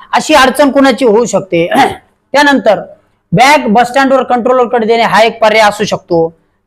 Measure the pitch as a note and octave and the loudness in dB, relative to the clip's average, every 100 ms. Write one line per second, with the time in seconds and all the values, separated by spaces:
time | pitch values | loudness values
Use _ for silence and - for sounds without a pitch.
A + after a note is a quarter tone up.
0 | - A3 - D4+ C4 B3+ C#4+ C#4 C4+ A3+ | -8 -6 0 2 2 2 0 2 0 0
1 | C4 G#3 A#3 F#3+ - E3+ F3 - G4+ - | 0 0 0 -4 -4 -4 -2 0 -2 -4
2 | _ _ _ C#4 D4 C4+ - F#3 - - | _ _ _ 0 0 0 0 -2 -4 -18
3 | _ _ _ E3+ C4 D4 B3 G#3+ A#3 C4+ | _ _ _ 0 2 2 0 0 0 0
4 | C4+ C4 B3 B3 A#3 C4 A#3+ A#3+ G#3+ A#3 | 0 0 0 -2 0 0 0 -2 0 0
5 | G#3 F#3+ A3+ A3 G#3+ G#3+ G#3 G#3 G#3+ F#3 | 0 2 0 0 0 2 0 0 -4 -6
6 | - E3+ E3 - _ _ | -4 -2 -2 -6 _ _